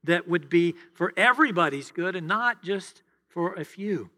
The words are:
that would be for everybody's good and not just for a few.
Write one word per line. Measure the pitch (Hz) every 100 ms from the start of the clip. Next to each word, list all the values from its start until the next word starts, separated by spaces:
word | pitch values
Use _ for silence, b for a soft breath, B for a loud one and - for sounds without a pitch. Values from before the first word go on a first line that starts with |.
that | 151 175 170
would | 170 143
be | 170 170 165 B
for | _ 180 180
everybody's | 220 254 311 180 160 139 139
good | - 175 180
and | 160
not | 214 240 233
just | 170 196 180 - _ _ _
for | 175 175
a | 180
few. | 151 - 202 180 113